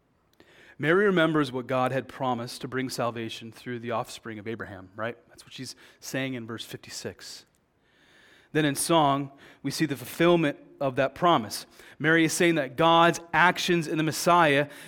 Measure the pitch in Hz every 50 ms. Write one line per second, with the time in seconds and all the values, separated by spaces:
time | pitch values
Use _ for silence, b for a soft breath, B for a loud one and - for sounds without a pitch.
0 | _ _ _ _ _ _ _ b b b b b b b b - 139 151 175 196
1 | 208 202 190 170 160 165 156 151 143 127 120 127 120 117 131 127 127 127 131 131
2 | 123 - - - 135 127 123 117 120 123 - - - 127 123 131 131 123 - -
3 | 120 120 113 117 113 110 - - 117 113 - - - 127 123 117 117 120 113 110
4 | 120 - - - - 113 110 107 104 113 113 104 92 90 101 95 95 92 98 110
5 | 110 113 - - _ _ _ - - - - - 127 - b b b b b b
6 | - - - 131 135 131 131 120 113 113 113 110 - - - - - - - -
7 | - 107 90 - - - - - - _ _ _ _ _ _ b b b b b
8 | b b b b b b b b b b - 151 156 143 139 - - - 170 160
9 | 147 139 135 139 139 139 B B B B B B - 139 - - 160 143 139 120
10 | 123 - - - 170 175 175 170 160 143 147 - - - - - 143 135 127 139
11 | 135 135 - - 180 175 165 131 107 98 - - - B B B B B B -
12 | 143 156 165 165 160 151 - - 180 170 165 151 135 131 131 139 165 165 165 165
13 | 170 170 160 - - - - 156 170 180 175 - - - 175 170 151 165 170 156
14 | 156 156 - - - 180 170 175 170 151 139 143 147 B B B B